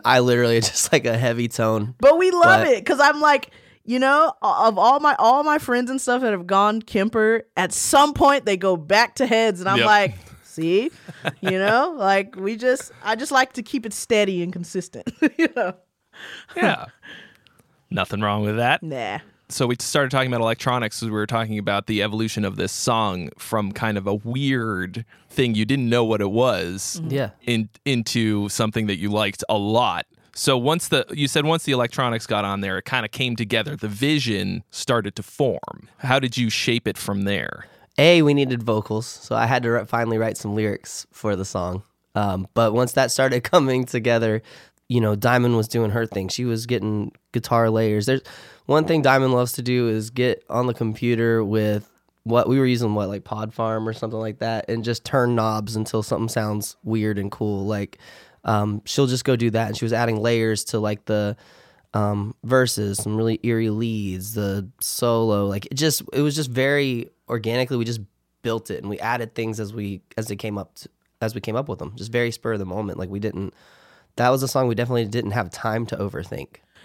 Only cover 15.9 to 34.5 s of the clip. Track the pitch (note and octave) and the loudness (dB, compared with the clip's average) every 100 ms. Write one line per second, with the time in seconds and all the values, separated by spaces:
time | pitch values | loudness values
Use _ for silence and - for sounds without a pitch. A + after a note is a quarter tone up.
15.9 | _ _ - - - - F4+ D#4 - - | _ _ -20 -20 -20 -10 0 0 0 -6
16.9 | - - - - _ _ _ _ _ - | -20 -20 -20 -20 _ _ _ _ _ -6
17.9 | G2 F#2 G2+ G#2 G#2 G#2 G#2+ A#2+ D#3+ D#3+ | -4 -2 -2 0 0 0 0 0 0 -4
18.9 | C3+ G#2+ C#3+ - _ - - B2 B2 - | -8 -6 -8 -12 _ -10 -4 -2 -2 -2
19.9 | D3+ C3+ C3 C3 A#2+ A2+ A#2 C3+ B2 G#2+ | -2 0 -2 -2 -2 -2 -2 -2 -2 -2
20.9 | - A2+ G#2+ G#2 A#2 A2 G#2+ G2 - - | -6 -6 -4 -2 -2 -2 -4 -2 -2 0
21.9 | G#2+ G#2 G#2+ A2 A2 G2+ G2 F#2 - - | 0 0 -2 -2 -2 -4 -4 -6 -4 -2
22.9 | A2+ G#2+ F2+ D2+ - - A2+ G2+ - A2+ | 0 0 -4 -8 -14 -6 -4 -4 -4 -4
23.9 | G2+ G2 G#2 A2+ B2+ C#3 C3 A2+ F#2 F#2 | -2 -2 -4 -4 -2 0 0 -2 -4 -6
24.9 | G#2 A2+ _ _ - B2 G#2+ G#2+ C#3 A#2 | -8 -12 _ _ 0 2 2 0 0 2
25.9 | A#2+ A2+ G#2+ G2+ A2 B2+ F#2+ F2 F#2+ - | 2 2 2 0 2 2 2 -2 -6 -8
26.9 | F#3 D#3+ C#3 A#2 - - A#2 G#2+ _ C#3+ | -8 -4 -4 -4 -6 -2 -2 -2 _ -2
27.9 | B2+ A2 A#2+ A2 G#2 G#2 - A2 A2+ G#2+ | -2 0 0 2 0 0 -2 -2 0 -2
28.9 | F#2+ G2+ G#2+ G#2 - - G2+ G2+ A2+ A2+ | -2 -2 0 -2 -2 -2 0 2 2 2
29.9 | E2+ - _ _ - - C3 B2+ E3 - | -2 -8 _ _ -4 0 2 2 0 0
30.9 | D3 - D3 C3+ D#3+ D3+ E3 - B2+ A#2+ | -2 0 -2 -2 0 0 0 0 0 0
31.9 | - B2 A2+ - G#2 G2 G2 G2 F#2+ - | -2 -2 -2 -2 -2 -2 -2 -4 -6 -4
32.9 | B2+ A2 - B2+ A#2 A2 A2+ B2 C3 G#2+ | -4 -4 -4 -4 -4 -2 -2 -2 -6 -8
33.9 | G2+ C#3 D3+ A#2+ G2+ F#2+ | -2 0 0 0 -2 -2